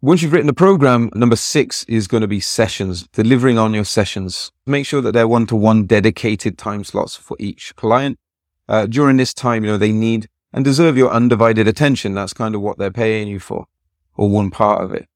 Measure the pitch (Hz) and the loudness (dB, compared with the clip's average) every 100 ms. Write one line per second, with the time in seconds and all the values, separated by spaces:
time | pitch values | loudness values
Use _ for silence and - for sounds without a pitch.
0 | 127 175 160 160 147 131 185 196 139 123 | 4 2 4 2 2 2 4 4 4 4
1 | 117 101 120 113 - 151 135 - - 113 | 0 0 2 2 0 -2 -2 -4 -4 -4
2 | 101 117 107 101 - - 110 - 95 87 | -2 -2 -2 -4 -6 -2 -2 -2 -6 -8
3 | - - 110 127 127 117 110 107 101 - | -10 -2 2 4 4 2 0 0 -2 -2
4 | 101 - 95 - - _ - 143 139 143 | -2 -4 -8 -10 -14 _ -4 -4 -2 -4
5 | 120 110 113 117 113 113 104 110 98 110 | 0 0 2 2 0 2 4 2 4 2
6 | 101 95 117 107 - 90 110 104 98 98 | 2 0 -4 -4 -4 -6 -10 -10 -8 -6
7 | - - _ - 107 - - - 113 120 | -6 -8 _ -10 -10 -12 -18 -8 0 0
8 | 139 131 _ _ _ _ _ 110 107 117 | 0 -8 _ _ _ _ _ -2 -2 0
9 | 147 131 127 - 127 117 107 107 107 110 | 2 4 2 -2 -4 -2 -2 0 0 0
10 | 113 113 110 _ _ - 135 135 165 131 | 0 -2 -6 _ _ -4 0 2 2 4
11 | 127 117 120 117 113 110 104 110 147 131 | 2 4 2 4 4 4 2 2 2 0
12 | 107 98 98 - 110 107 101 - 98 92 | -2 -6 -8 -6 -6 -4 -6 -6 -6 -2
13 | 113 110 104 101 - - - _ _ _ | -2 -2 -4 -10 -10 -12 -12 _ _ _
14 | _ - 101 101 98 - 104 98 95 - | _ -2 0 2 0 0 0 0 -2 -8
15 | - | -12